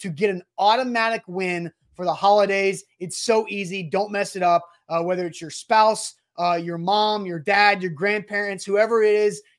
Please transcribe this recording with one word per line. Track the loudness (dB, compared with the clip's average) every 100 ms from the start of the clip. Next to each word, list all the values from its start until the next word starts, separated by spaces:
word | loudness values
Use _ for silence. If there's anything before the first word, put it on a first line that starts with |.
to | -10
get | -2 -2
an | -2 -10 0
automatic | 2 2 0 -2 -2 -2 -6
win | -6 -4 -4 -6 -12 _
for | -6 -4
the |
holidays. | 2 4 4 4 2 0 -2 -10 _
It's | -12 -4
so | 0 0 0
easy. | -6 -6 -8
Don't | -4 -4 -2
mess | -4 -6 0
it |
up. | 2 2 0 _ -6
Uh, | -4
whether | -2 -2 -4
it's | -8
your | -14
spouse, | -14 2 4 4 2 -6 -14 _ -4
uh, | -2 -2
your | -4 -4
mom, | 0 2 2 0
your | -4 -4
dad, | 0 4 4 2
your | -2
grandparents, | -2 -2 -2 -4 -4 -4 -6
whoever | -2 2 2 4
it | 4
is | 4 2 -2 -12